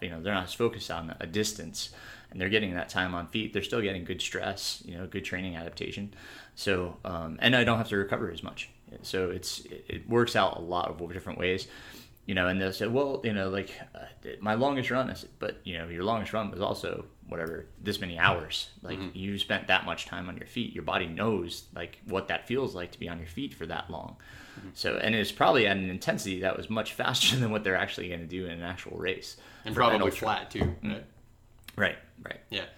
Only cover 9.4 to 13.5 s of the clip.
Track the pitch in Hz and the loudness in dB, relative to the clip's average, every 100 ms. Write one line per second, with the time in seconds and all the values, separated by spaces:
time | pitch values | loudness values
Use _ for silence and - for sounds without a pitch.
9.4 | - - - - - 82 85 117 117 110 | -6 -8 -10 -14 -8 -8 2 6 6 6
10.4 | 95 - 85 90 82 80 85 90 95 - | 4 2 -2 0 0 -2 -6 -6 -6 0
11.4 | 90 92 - - - - - - - 95 | 2 2 -2 -12 -16 -16 -18 -16 -2 2
12.4 | 90 95 95 95 107 123 139 139 117 104 | 4 4 2 0 2 2 2 0 0 0
13.4 | 95 | 0